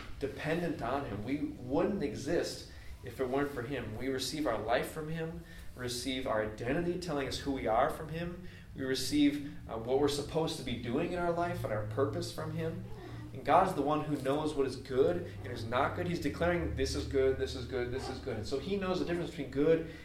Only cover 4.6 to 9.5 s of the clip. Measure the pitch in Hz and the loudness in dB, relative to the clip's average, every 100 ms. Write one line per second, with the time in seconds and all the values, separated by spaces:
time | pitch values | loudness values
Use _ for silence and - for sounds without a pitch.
4.6 | 104 127 - 156 156 165 165 165 - - | 2 2 0 -4 -4 -4 -4 -6 -10 -12
5.6 | - - 123 123 127 131 113 110 107 107 | -12 -6 -4 -4 -2 -2 0 0 0 -2
6.6 | 117 160 175 180 - 147 131 - 143 131 | 0 0 2 0 -2 -2 -2 -2 -2 0
7.6 | 117 110 147 156 156 160 175 175 - - | 2 4 4 2 -6 -4 -4 -6 -10 -12
8.6 | - - 131 131 - 147 143 143 - | -12 -4 -2 0 2 6 6 6 -2